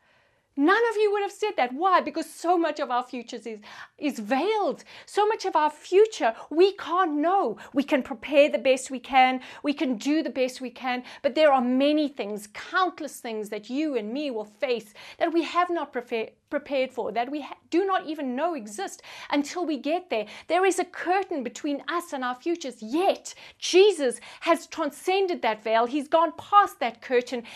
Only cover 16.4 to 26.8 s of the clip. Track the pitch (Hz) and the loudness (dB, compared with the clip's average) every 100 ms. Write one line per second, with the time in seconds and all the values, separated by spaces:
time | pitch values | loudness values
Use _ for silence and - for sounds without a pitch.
16.4 | _ 285 285 277 262 254 202 208 247 294 | _ -6 -2 -2 -2 -4 -4 -2 -4 -6
17.4 | 262 - _ 330 392 381 - 311 262 247 | -8 -14 _ 0 2 0 -2 -6 -6 -2
18.4 | 339 302 214 208 392 - - - - 294 | -2 -4 -10 -10 -10 -12 -20 -18 -4 -2
19.4 | 294 359 320 277 277 349 359 226 208 - | -2 -4 -4 -4 -2 -4 -2 -4 -4 -10
20.4 | - 339 381 359 359 - 330 381 381 320 | -2 2 2 2 -2 -4 0 0 0 -4
21.4 | 233 - 302 277 - 339 339 277 254 247 | -6 -6 -6 -6 -6 -6 -6 -6 -6 -4
22.4 | - 339 269 - 214 294 370 - - - | -4 -4 -6 -12 -4 0 0 0 -6 -18
23.4 | - - - 349 415 330 262 233 - - | -20 -10 2 6 6 6 0 -4 -10 -4
24.4 | 320 330 - - 302 294 - 381 381 320 | 0 0 -2 -6 -6 -4 0 0 0 0
25.4 | 233 214 226 226 240 294 262 330 330 311 | -2 -2 0 2 2 -2 0 2 2 -2
26.4 | - 403 392 - | 4 6 6 2